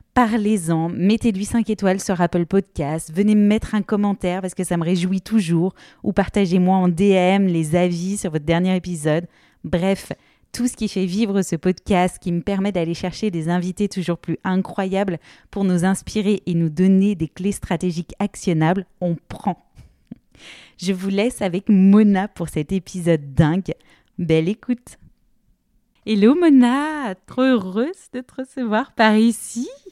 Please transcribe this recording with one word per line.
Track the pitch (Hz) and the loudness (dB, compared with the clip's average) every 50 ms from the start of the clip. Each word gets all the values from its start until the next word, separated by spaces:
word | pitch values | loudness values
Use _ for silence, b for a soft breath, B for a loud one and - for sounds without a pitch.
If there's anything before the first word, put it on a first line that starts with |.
| b _ _ | b _ _
Parlez-en, | 254 247 214 226 226 208 208 220 196 160 165 165 160 165 170 | 0 0 2 0 0 0 0 0 0 0 0 0 0 0 -2
mettez-lui | - 123 175 196 220 226 - 233 202 190 208 | -2 0 0 2 2 2 0 0 -2 -2 -4
cinq | - - 233 220 - | -2 -2 -2 0 0
étoiles | 214 - 202 190 190 196 | -2 0 0 0 0 0
sur | - - 190 170 180 | -2 -4 0 0 0
Apple | 175 - 175 170 | 0 0 -2 -2
Podcast, | - 196 196 190 - _ - 151 139 156 160 - - 156 | 0 0 0 -2 -2 _ -6 -4 -4 -4 -6 -8 -6 -4
venez | 180 208 214 214 | 0 2 4 4
me | 208 208 | 4 4
mettre | 202 208 220 - - - | 4 2 0 -2 -2 -2
un | 208 190 | -4 -2
commentaire | - 220 202 208 202 190 - - 180 175 190 | -2 -2 -2 0 -2 -2 -2 -4 -4 -4 -4
parce | 190 180 - | -6 -8 -6
que | - 185 | -6 -4
ça | - 175 170 | -2 -2 -2
me | 165 | 0
réjouit | 170 185 175 175 180 190 190 | 0 0 0 0 0 -2 -4
toujours, | - - 220 226 185 160 170 165 170 190 B B B B B B B | -4 -2 0 0 0 2 0 0 0 0 B B B B B B B
ou | 208 185 | -2 0
partagez-moi | 202 190 - - 208 196 170 175 185 180 185 190 190 | 0 -2 0 0 0 0 2 2 2 4 4 2 2
en | 180 180 | 2 2
D | 170 160 202 202 | 2 2 2 4
M | 190 185 180 180 190 202 196 185 | 4 4 4 4 4 4 2 2
les | 170 165 160 151 160 | 2 0 0 0 2
avis | 175 180 180 175 170 175 190 202 | 2 2 2 0 -2 -4 -6 -6
sur | 208 - 180 | -6 -6 -4
votre | 151 156 147 | -4 -4 -2
dernier | 156 165 170 180 185 185 | 0 0 0 2 0 0
épisode. | 185 170 180 180 156 147 156 151 165 175 b b b b b b b - | -2 -2 -6 -8 -4 -2 0 0 0 -2 b b b b b b b -8
Bref, | 165 185 170 180 190 196 190 - - - b b b b b b _ - | -6 -4 -2 0 0 -2 -2 -4 -10 -14 b b b b b b _ -8
tout | - 240 247 | -6 -4 -4
ce | - | -4
qui | - 214 | -4 -6
fait | 208 - 196 185 | -6 -4 -4 -4
vivre | 180 175 208 233 196 196 202 185 | -2 -2 -2 -2 0 0 -2 0
ce | - 170 | -2 -4
podcast, | 160 - 185 180 - _ - 208 180 180 185 - - | -2 -2 -2 -2 -2 _ 0 2 2 2 0 -2 -4
qui | - 185 | -6 -4
me | 175 170 | -4 -2
permet | - - 202 190 190 208 | -2 -2 -4 -2 -2 -2
d'aller | 185 185 165 165 170 | -2 -2 -2 -2 -4
chercher | - - 180 - - 220 214 170 | -4 -6 -8 -6 -4 -4 -4 -4
des | 170 156 165 | -2 -2 -2
invités | 175 180 175 185 180 - 208 196 | -2 -2 -2 -4 -4 -4 -4 -4
toujours | - 190 170 175 170 - | -4 -4 -4 -4 -4 -4
plus | - - 143 - - | -4 -6 -8 -6 -4
incroyables | 196 185 190 190 - - - 190 190 190 190 208 202 170 156 B B B B B B | -2 -2 -2 -2 -4 -4 -6 -4 -2 -2 -2 -2 -2 -4 -6 B B B B B B
pour | - 202 196 | -6 -2 0
nous | 190 180 170 170 | 0 2 2 2
inspirer | 190 190 - - - - 214 196 202 208 - - | 2 0 0 -4 -6 -6 -2 0 0 0 0 -2
et | 185 175 | -2 -2
nous | 165 165 160 | 0 0 0
donner | 151 180 185 190 190 190 196 208 208 | 0 2 4 4 4 4 4 2 0
des | 160 160 | -2 -6
clés | - - - 185 202 | -8 -8 -6 -4 -4
stratégiques | 196 - - - 180 160 - 180 160 175 170 - - - | -4 -6 -4 -4 -4 -2 -2 -4 -4 -4 -8 -10 -8 -6
actionnables, | 196 202 - - - 202 170 156 156 160 185 196 175 - _ _ | -6 -6 -6 -6 -4 -2 0 2 2 2 2 0 -2 -6 _ _
on | 180 175 165 - - _ | -4 -4 -4 -4 -6 _
prend. | - - - 202 - - _ _ _ - - - _ _ _ _ - - _ _ B B B B B B B B B B | -18 -6 -6 -6 -6 -6 _ _ _ -20 -20 -20 _ _ _ _ -20 -20 _ _ B B B B B B B B B B
Je | 175 185 196 | -4 -4 -4
vous | 180 190 196 | -4 -4 -4
laisse | 196 196 214 254 - - 220 | -2 0 0 -2 -2 -4 -4
avec | 185 165 196 - - | -4 -4 -4 0 2
Mona | 208 190 190 196 202 214 220 208 196 185 196 208 | 4 6 6 8 8 8 6 6 4 2 0 -4
pour | - - 175 156 | -6 -8 -10 -6
cet | - 156 151 - | -4 -6 -6 -4
épisode | 190 190 - - - 185 170 170 165 156 143 139 135 | -4 -6 -6 -6 -10 -4 0 2 2 2 0 -2 2
dingue. | 131 165 151 165 190 180 - - b b b b b b b _ - | 2 2 4 2 0 -2 -4 -8 b b b b b b b _ -8
Belle | 175 156 160 160 160 175 | -2 0 2 2 2 0
écoute. | 214 - - - 247 240 _ - - _ - - _ _ _ _ _ _ _ _ _ _ _ _ _ _ _ _ _ _ _ | -4 -6 -6 -6 -6 -6 _ -14 -20 _ -20 -20 _ _ _ _ _ _ _ _ _ _ _ _ _ _ _ _ _ _ _
Hello | 208 220 202 196 233 294 | -2 0 4 6 6 6
Mona, | 359 349 330 277 262 247 240 254 277 294 311 311 302 277 214 185 - _ | 6 6 6 8 8 6 6 4 0 -2 -4 -6 -6 -6 -8 -8 -10 _
trop | - - 254 262 | -10 -4 0 2
heureuse | 262 254 226 185 190 180 214 247 320 381 - - _ - | 2 2 2 0 -2 -4 -4 -4 -4 -6 -10 -16 _ -14
de | 247 | -14
te | 254 - _ - | -14 -12 _ -12
recevoir | 262 - _ 269 247 220 208 214 269 - _ | -14 -12 _ -6 -4 -2 -2 -2 -2 -4 _
par | - 220 220 214 | 2 2 4 6
ici. | 214 226 233 220 - - - - 233 262 427 539 554 _ 392 | 6 4 4 2 0 -8 -12 -10 -10 -10 -10 -12 -18 _ -20